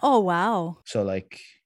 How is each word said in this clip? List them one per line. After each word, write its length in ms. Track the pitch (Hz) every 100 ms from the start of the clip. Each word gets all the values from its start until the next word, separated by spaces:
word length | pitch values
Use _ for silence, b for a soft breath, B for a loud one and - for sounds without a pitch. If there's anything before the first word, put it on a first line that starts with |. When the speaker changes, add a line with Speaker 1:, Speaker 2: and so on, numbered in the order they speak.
Speaker 1:
Oh, 180 | 277 247
wow. 560 | 185 170 202 208 165 165
Speaker 2:
So, 180 | - 110
like, 360 | 98 95 92 - - _